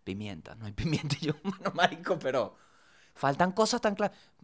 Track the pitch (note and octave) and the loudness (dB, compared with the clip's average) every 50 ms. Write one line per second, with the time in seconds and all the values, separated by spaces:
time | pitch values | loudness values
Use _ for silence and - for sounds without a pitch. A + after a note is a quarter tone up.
0 | _ G2 F#2+ G2+ G#2 G#2 G2 D#2+ - - - A2 A2+ G#2 G2+ G#2 A#2 E3 D#3 - | _ -8 -6 -6 -6 -8 -10 -10 -12 -16 -14 -12 -12 -10 -6 -4 -2 0 0 0
1 | - D3 C3+ - - D3+ D3+ - - G3 F#3+ - F3 G3 - D#3+ F3+ F3+ F#3 E3 | -2 -4 -8 -4 -4 -4 -4 -2 -4 -6 -6 -4 -6 -4 0 2 2 2 2 -2
2 | F3+ - F#3+ D#3 C3 C#3 B2+ C3 A2 - - - - _ _ - _ _ - - | -2 -2 -2 0 0 0 0 0 0 -2 -4 -14 -20 _ _ -20 _ _ -20 -20
3 | - - _ - - C3+ C#3 C#3+ - F#3 F#3 - A3 - - A#3 - A3 G3+ - | -20 -20 _ 2 2 2 4 4 4 2 4 4 4 4 4 2 2 0 0 0
4 | G#3 F#3+ - - - _ _ _ | -2 -2 -2 -6 -20 _ _ _